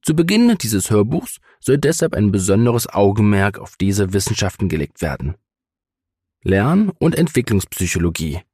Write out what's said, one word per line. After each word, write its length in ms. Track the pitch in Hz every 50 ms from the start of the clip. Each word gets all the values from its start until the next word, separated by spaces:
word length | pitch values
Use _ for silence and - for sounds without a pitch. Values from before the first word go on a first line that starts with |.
| _
Zu 120 | - 160
Beginn 420 | 160 170 165 202 220 240 240 233 180
dieses 320 | - 107 101 98 - -
Hörbuchs 480 | 110 104 101 113 143 165 - - - - _ _ _ _
soll 200 | _ - 131 151
deshalb 360 | 147 147 160 - 135 - -
ein 160 | - 104 104
besonderes 580 | 95 101 92 95 98 104 117 120 120 117 117 -
Augenmerk 720 | - - 101 101 98 107 107 104 101 98 98 101 98 -
auf 180 | - - -
diese 360 | _ 95 98 98 101 101 92 95
Wissenschaften 560 | 101 92 - 110 - 104 95 - - - 92
gelegt 340 | 82 78 71 69 _ - -
werden. 320 | 78 67 - - 73 87 _ _ _ _ _ _ _ _ _ _ _ _ _ _ _ _ _ _ _ _ _ _
Lern- 480 | - 95 95 104 131 170 196 220 196 - _
und 160 | - 165 165
Entwicklungspsychologie. 1300 | - 160 165 - - 123 - 110 98 - - - - 95 87 - 90 85 85 82 - 82 80 71 87 - _